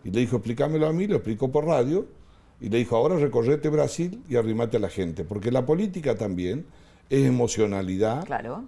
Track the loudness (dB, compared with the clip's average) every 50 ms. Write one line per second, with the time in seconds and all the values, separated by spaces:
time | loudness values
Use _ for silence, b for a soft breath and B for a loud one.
0 | B -2 0 0 2 2 0 -2 -2 -4 -2 0 0 0 2 2 2 2 2 0
1 | 0 0 0 -2 0 -2 -2 -2 -2 0 0 0 2 2 2 2 2 2 2 0
2 | -2 -4 -12 b b b b b b b b b -6 0 0 0 2 2 2 2
3 | 4 4 2 2 2 2 2 2 2 2 2 2 2 0 2 2 2 0 0 -4
4 | -4 -4 -4 -10 -8 -2 0 0 2 2 0 0 0 0 0 0 -2 -2 -2 -4
5 | -4 -4 -4 -6 -8 -6 -6 -4 -2 0 0 0 2 2 0 0 0 -2 -4 -4
6 | -2 -2 -2 -2 -2 -4 -2 -2 -2 -2 -4 -4 -6 B B B B B B B
7 | B 0 2 2 4 4 4 2 2 0 2 2 2 2 2 -2 -2 -2 0 0
8 | 2 0 0 -2 -4 -4 -6 -6 -6 -6 -10 -10 -10